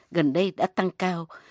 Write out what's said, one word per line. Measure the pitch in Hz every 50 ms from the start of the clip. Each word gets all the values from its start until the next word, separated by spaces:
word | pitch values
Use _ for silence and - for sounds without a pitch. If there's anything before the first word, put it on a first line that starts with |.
| _ _
gần | - 170 156 143 131
đây | 170 190 190
đã | - - - 185
tăng | - - 190 180
cao | - - 185 185 180 165 165 - - - - -